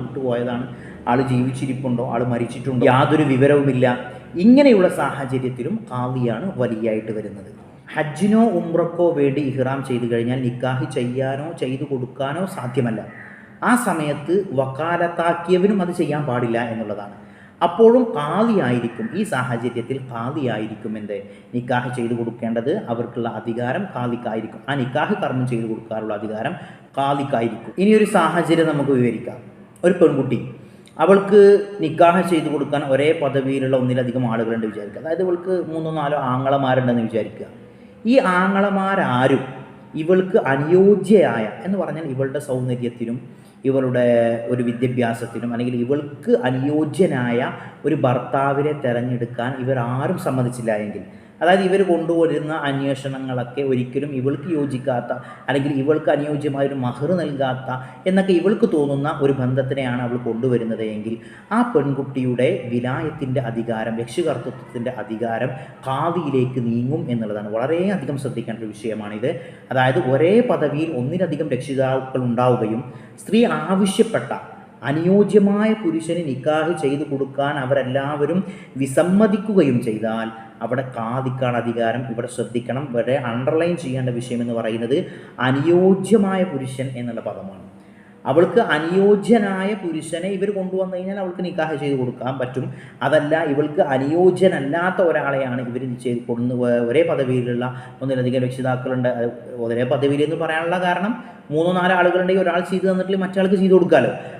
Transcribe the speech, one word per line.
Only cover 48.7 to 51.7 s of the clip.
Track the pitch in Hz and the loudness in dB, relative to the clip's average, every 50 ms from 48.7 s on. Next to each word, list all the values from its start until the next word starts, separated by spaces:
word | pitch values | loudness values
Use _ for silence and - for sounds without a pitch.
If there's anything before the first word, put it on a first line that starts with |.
| 147 147 - | -2 -2 -2
തിരഞ്ഞെടുക്കാൻ | 123 117 120 123 127 127 113 120 120 - - 117 127 135 131 123 | 0 0 0 0 -2 -2 -4 -4 -6 -4 -4 -4 -4 -4 -4 -2
ഇവർ | 131 135 127 117 120 123 | -2 0 0 0 -2 -2
ആരും | 131 147 170 185 170 - | -2 -2 -2 -2 -2 -2
സമ്മതിച്ചില്ല | 147 131 131 123 117 120 - 113 113 107 104 104 | -2 -2 0 0 -2 -4 -4 -2 -2 -2 -2 -2
എങ്കിൽ, | 104 98 98 92 - - - - - - - | -6 -8 -10 -12 -14 -18 -20 -20 -20 -8 0
അതായത് | 156 170 190 196 190 | 4 4 6 6 4
ഇവർ | 185 | 4